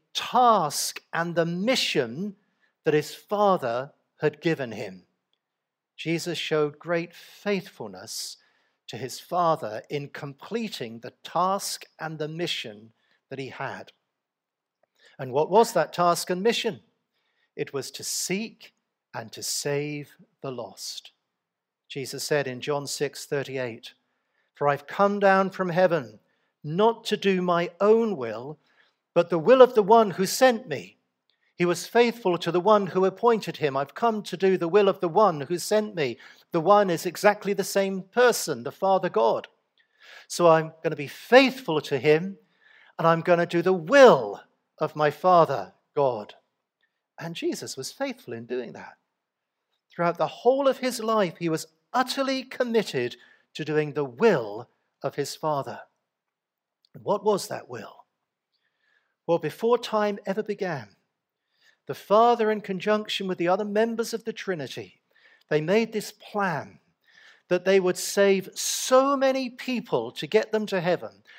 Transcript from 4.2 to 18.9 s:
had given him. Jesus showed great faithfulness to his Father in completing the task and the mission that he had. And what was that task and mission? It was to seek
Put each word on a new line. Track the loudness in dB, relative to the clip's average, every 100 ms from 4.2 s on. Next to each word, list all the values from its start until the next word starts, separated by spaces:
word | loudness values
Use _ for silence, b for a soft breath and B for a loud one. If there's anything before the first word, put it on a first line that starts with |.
had | -2 0
given | -2 -2 -4
him. | -8 -10 -14 _ _ _ _ _ _ _ _ _ -12
Jesus | -6 -4 -4 -8
showed | -2 0 -2 -4
great | -6 -4 -6
faithfulness | -14 -20 -10 -4 -4 -6 -14 -14 -14 -14 -12 -12 -14 _ _ _ _ -16
to | -10
his | -10 -12
Father | -6 0 2 0 -4 -10 -8
in | -8 -8
completing | -12 -12 -14 -10 -8 -6 -8 -12 -12
the | -18 -18
task | -6 -2 0 -2 -6 -10 -14 -14
and | -12 -8
the | -8
mission | -6 -6 -6 -10 -16 -20 _ _ _ -16
that | -12
he | -12
had. | -10 -10 -12 -16 _ _ _ _ _ _ _ _ _ _ b b b
And | -4
what | -2 2
was | 4 4
that | 2 -2
task | 0 2 0 -2
and | -2
mission? | -2 -2 -4 -8 _ _ _ _ _ _ _
It | -10 -8
was | -8 -10
to | -10
seek | -8 -6 -4 -4 -6 -14 -20 _ _